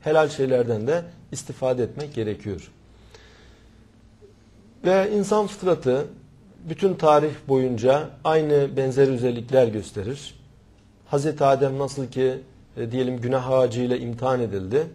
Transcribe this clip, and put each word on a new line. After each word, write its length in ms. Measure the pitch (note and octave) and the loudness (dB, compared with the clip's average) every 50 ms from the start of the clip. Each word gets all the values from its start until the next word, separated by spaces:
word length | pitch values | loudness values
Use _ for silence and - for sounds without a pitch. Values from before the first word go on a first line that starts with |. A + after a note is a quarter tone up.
Helal 280 | - D3+ D3+ D#3+ D#3 D3 | -2 2 4 4 4 4
şeylerden 580 | D3 - C3+ C3 B2+ B2 A#2+ A2 A#2 G#2 G#2+ | 2 -2 0 2 2 2 2 0 -2 -2 0
de 160 | B2 D#3 F3 E3+ E3+ - - - - - | 0 -2 -2 -4 -6 -14 -20 -18 -14 -14
istifade 500 | C#3 - - B2+ - C3+ B2+ B2+ B2+ A#2 | -12 -12 -12 -10 -4 -2 -2 0 0 -2
etmek 320 | G#2 - C3+ D3+ C#3+ - | -4 -4 -8 -12 -8 -6
gerekiyor. 560 | A#2+ A2 G#2 G#2 - - G#2+ F#2+ E2 - - - _ _ - - - - - - - - - - - - - - _ - - - - - _ _ - - - - _ - - - _ _ - - - - - - - - | -6 -4 -4 -6 -6 -8 -8 -8 -8 -10 -16 -20 _ _ -20 -20 -20 -20 -20 -20 -20 -20 -20 -20 -20 -20 -20 -20 _ -20 -20 -20 -20 -20 _ _ -20 -20 -20 -20 _ -20 -20 -20 _ _ -20 -20 -20 -20 -20 -20 -4 0
Ve 260 | F3 F#3 F#3+ F#3+ G#3 | 2 2 2 2 2
insan 360 | G#3+ G#3 G3 G3 G#3+ G#3+ G#3 | 0 0 0 2 2 2 0
fıtratı 600 | G3 - - - F#3 E3 - - C3 B2 C3+ D#3 - - - - - - - - - - - - E3 | 0 -4 -4 0 0 0 2 2 0 0 0 -2 -4 -10 -18 -20 -20 -20 -20 -20 -20 -20 -18 -14 -12
bütün 260 | D#3+ - G3 F#3+ F#3 | -6 -2 0 0 0
tarih 360 | - - D#3 D3+ D3 D3 D3+ C3+ - - C#3 | 2 4 4 6 6 4 2 -2 -6 -2 0
boyunca 600 | C3+ C3 C3 B2+ B2 A2 A2 B2+ C3+ D3 D#3 - - - - | 0 2 2 0 -2 2 4 4 4 4 0 -4 -10 -6 -2
aynı 520 | D#3+ D#3+ D#3+ D#3 D3+ D3 C#3+ C#3 C#3 C3 | 0 2 2 2 2 2 2 2 0 -2
benzer 320 | C3+ C3+ C3 B2 C#3 C#3 C3+ | -2 -2 0 2 4 4 4
özellikler 580 | C3+ A#2+ A#2+ B2 A#2+ A#2+ A#2 A#2+ C3 C3 B2+ | 2 0 0 -2 -2 -2 -4 2 4 4 4
gösterir. 680 | A2+ G#2+ G#2+ F#2+ - - G#2 F#2+ G#2+ C#3 C#3+ - - - - - - - - - - _ _ _ _ _ _ _ | 4 2 -4 -8 -8 -8 -8 -8 -8 -8 -10 -12 -16 -18 -20 -20 -20 -20 -20 -20 -20 _ _ _ _ _ _ _
Hazreti 380 | - - C#3+ C#3 D#3+ D3 D3 C#3+ | -4 -2 -2 0 -2 0 2 2
Adem 340 | C#3 C#3 C3 C#3+ C3+ C3+ C3+ | 2 4 4 2 0 0 -2
nasıl 280 | C#3 C3+ - C#3 C3 | -6 -6 -6 -8 -8
ki, 280 | A#2+ - B2+ C3 B2+ C3 C3 - - - - - - - | -6 -2 0 0 0 0 -2 -8 -16 -20 -20 -20 -18 -10
e, 160 | - A2+ A2+ A#2+ | -10 -8 -6 -2
diyelim 280 | C3 B2+ B2 B2+ A#2+ | -2 -2 -2 -2 -4
günah 300 | A#2 A#2+ C3 C3 B2+ B2+ | -2 -2 -2 -2 0 0
ağacıyla 460 | C3 C3 B2+ A#2+ A2 B2 B2 B2 B2 | 2 2 2 2 0 -2 -2 -2 -2
imtihan 440 | B2 - A#2+ A#2 A#2 B2+ C3 C3 B2 | -2 -4 -6 -6 -4 -2 -2 0 0
edildi. 460 | B2 G#2+ F#2+ G2 F#2+ F#2 A2+ D3 D#3+ E3 | -2 -4 -4 -6 -4 -2 -2 -2 -2 -2